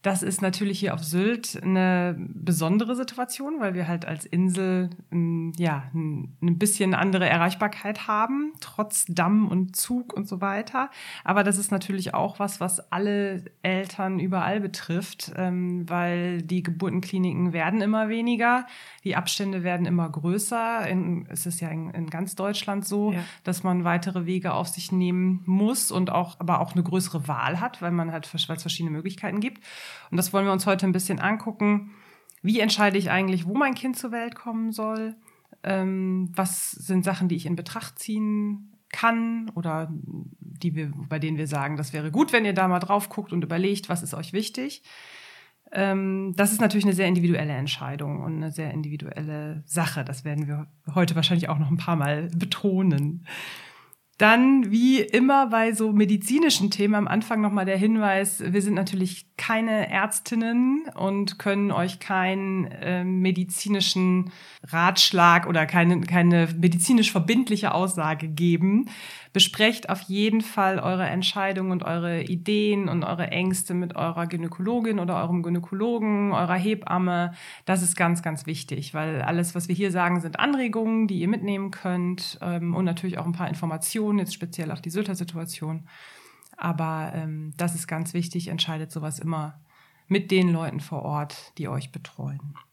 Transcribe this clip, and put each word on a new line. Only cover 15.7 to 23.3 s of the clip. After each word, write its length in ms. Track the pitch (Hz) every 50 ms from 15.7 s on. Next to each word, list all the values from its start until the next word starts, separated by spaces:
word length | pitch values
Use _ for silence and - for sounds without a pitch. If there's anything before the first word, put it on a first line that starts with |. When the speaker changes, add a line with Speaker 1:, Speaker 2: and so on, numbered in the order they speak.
| 180 180 170 170
Speaker 1:
weil 500 | 175 175 175 175 175 175 175 180 175 175
die 220 | 165 165 180 180
Geburtenkliniken 880 | 175 175 165 165 196 180 - 185 185 - - 185 185 180 - 165 180 180
werden 280 | 170 170 160 170 190 220
immer 280 | 196 208 214 220 220 214
weniger, 580 | 226 226 226 240 240 220 233 240 240 254 247 247 - - - - - -
die 140 | _ 196 -
Abstände 480 | 175 175 - - - 202 196 196 185 175
werden 220 | 180 175 175 175
immer 220 | 165 175 175 170 165
größer. 760 | 151 156 147 175 180 208 208 - 240 233 226 226 233 226 202
In, 400 | - 185 185 180 175 175 170 170 -
es 160 | - - -
ist 140 | 175 170 -
ja 80 | 170 160
in, 220 | 156 160 160 170
in 200 | 175 165 165 160
ganz 260 | 160 165 190 185 -
Deutschland 500 | - 190 202 214 208 - - 196 202 202
so, 240 | - 202 208 208 214
Speaker 2:
Ja. 100 | 185 175 170 -